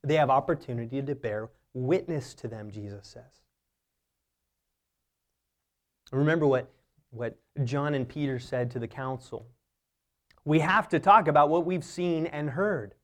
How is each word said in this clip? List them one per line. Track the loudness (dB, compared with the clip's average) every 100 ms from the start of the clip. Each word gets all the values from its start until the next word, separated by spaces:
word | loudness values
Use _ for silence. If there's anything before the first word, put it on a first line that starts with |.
They | 2 2
have | 4
opportunity | 4 2 -4 -4 -8 -6 -6
to | -6 -6
bear | -6 -6 -8 _ _
witness | -6 0 0 0 -6 -6
to | -12 -12
them, | -12 -12
Jesus | -12 -12 -14 -18
says. | -20 -20 _ _ _ _ _ _ _ _ _ _ _ _ _ _ _ _ _ _ _ _ _ _ _ _ _ _ _ _
Remember | 0 2 4 2
what, | 2 -2 _ _ _ _
what | -8 -8 -10 _ -6
John | -4 -2 -2
and | -2 -4
Peter | -4 -4 -4
said | -6 -4 -4
to | -6
the | -8
council. | -8 -8 -10 -12 -16 -16 _ _ _ _ _ _ _ _ _
"We | 2 2
have | 4 0 2
to | 2
talk | 8 8 8
about | 6 6
what | 4 0
we've | -4 -6
seen | -4 -2 0 -2
and | -4 -6
heard." | -2 -2 -2 -6 -16